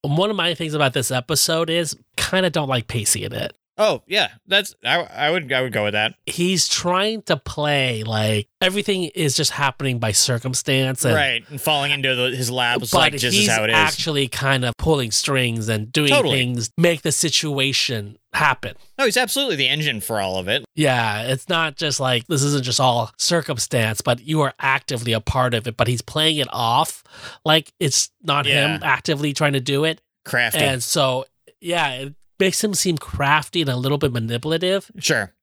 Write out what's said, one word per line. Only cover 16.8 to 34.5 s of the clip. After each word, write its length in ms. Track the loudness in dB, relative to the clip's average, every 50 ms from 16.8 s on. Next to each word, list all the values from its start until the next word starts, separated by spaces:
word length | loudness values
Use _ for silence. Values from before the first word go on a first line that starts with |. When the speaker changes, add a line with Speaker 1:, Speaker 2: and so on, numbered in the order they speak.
| 2 2 2 2 -2
Speaker 1:
the 100 | -2 0
situation 1040 | 0 0 0 0 0 0 0 0 0 0 0 2 0 -2 0 -2 -4 -6 -8 -14 -20 _ _ -2
happen. 440 | 2 2 2 2 2 -4 -12 -12 -12 -20 -20 -4 0
Speaker 2:
No, 60 | 0
he's 140 | 2 2 2
absolutely 380 | 0 0 0 -2 -2 -2 0
the 120 | 0 0 0
engine 320 | 0 0 0 -2 -2 -4
for 220 | -4 -4 -2 -2 -2
all 160 | -2 -2 -4
of 100 | -2 -2
it. 160 | -2 -2 -4 _ _
Speaker 1:
Yeah. 500 | 0 2 2 2 2 0 0 -2 -4 -2
It's 260 | -4 -4 -4 -2 -2
not 260 | -2 -2 -2 -2 -4
just 240 | -4 -4 -4 -2 -2
like, 260 | 0 0 0 0 -2 -2
this 140 | -2 0 0
isn't 220 | 0 0 0 -2
just 160 | -2 0 2
all 300 | 2 2 2 2 -2 -4 _ _
circumstance, 840 | -2 0 0 0 -2 -2 -6 -6 -4 -2 0 0 0 0 0 -2
but 220 | 0 -2 -2 -2 -2
you 160 | -2 0 0
are 140 | 0 0 -2 _
actively 540 | -2 0 0 0 -2 -4 -6 -4 -2 -2 -2
a 80 | -2
part 320 | -2 -2 0 0 0 2 0
of 140 | -2 -2
it. 100 | -4 -2
But 100 | 0 0
he's 140 | 0 0 -2
playing 380 | -4 -6 -4 0 0 2 2 0
it 100 | -2 -4
off 540 | -2 -2 0 2 4 2 2 0 -4 -14 _ _ -20 -18 -18 -18 -18 -8 _
like 300 | 2 2 2 2 -2 _ _
it's 300 | -2 0 0 0 -2 -2 _ _ -4
not 240 | -2 0 0 2
Speaker 2:
Yeah. 300 | 2 2 2 2 0 0
Speaker 1:
him 40 | -2 0
actively 520 | 0 0 0 0 -2 -2 0 -2 -4 0
trying 180 | 2 0 2 2
to 80 | 0
do 240 | 0 0 0 2 0
it. 160 | 0 -2 -4 _ _ _ _ _
Speaker 2:
Crafty. 360 | -4 0 0 0 0 2 2
Speaker 1:
And 220 | 2 2 0 -2 -2
so, 440 | -2 0 2 2 2 2 -2 -4 _ _ _ _ -20 _ _
yeah, 320 | -6 -2 0 0 0 -2 -2
it 220 | -6 -10 -12 -14 -16 -20 _ _ _
makes 240 | 0 2 2 2 -2
him 120 | 0 0
seem 240 | 0 0 0 0 -2
crafty 640 | -4 -8 -4 -2 2 4 4 2 2 0 -2 -2 0
and 80 | 0
a 60 | 0
little 200 | 0 0 0 0
bit 160 | 2 0 0 0
manipulative. 800 | -2 -2 -2 -4 -4 -2 -2